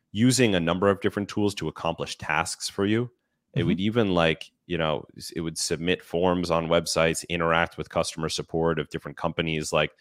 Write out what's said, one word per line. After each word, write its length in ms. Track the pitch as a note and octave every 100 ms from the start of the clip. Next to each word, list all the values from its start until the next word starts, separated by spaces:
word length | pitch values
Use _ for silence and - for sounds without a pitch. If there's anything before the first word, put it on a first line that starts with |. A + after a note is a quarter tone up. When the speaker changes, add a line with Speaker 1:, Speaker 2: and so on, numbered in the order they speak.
| _
Speaker 1:
using 440 | G2+ B2 B2 A#2 F#2
a 40 |
number 300 | E2 F2+ G2+
of 100 | F#2+
different 300 | G2+ G#2 G2+
tools 260 | G#2+ G2+ -
to 140 | D#2
accomplish 480 | - E2 E2 C#2+ -
tasks 520 | - D#2 E2 - -
for 160 | - G2+
you. 240 | A2 B2 _ _ _ _
It 100 | F2
would 140 | E2+ F2
Speaker 2:
Mm-hmm. 80 | G#2
Speaker 1:
even, 280 | A#2 G#2
like, 380 | F2 E2 D#2+ - _ -
you 120 | E2+
know, 280 | D#2+ C#2+ - -
s-, 140 | -
it 100 | -
would 160 | E2 D#2+
submit 460 | - D#2+ E2+ F2+
forms 480 | - E2+ F2+ F2+ E2+
on 160 | E2 E2
websites, 600 | E2+ E2 D#2+ E2 D#2+ -
interact 500 | E2+ E2 E2 E2+ -
with 120 | D#2
customer 400 | E2 D#2+ - D#2+
support 500 | - D2+ E2 E2 D#2+
of 100 | D2
different 280 | D#2+ D2+ C#2
companies. 560 | E2 D#2+ E2 D#2 D2+
Like, 180 | D#2+ D#2 -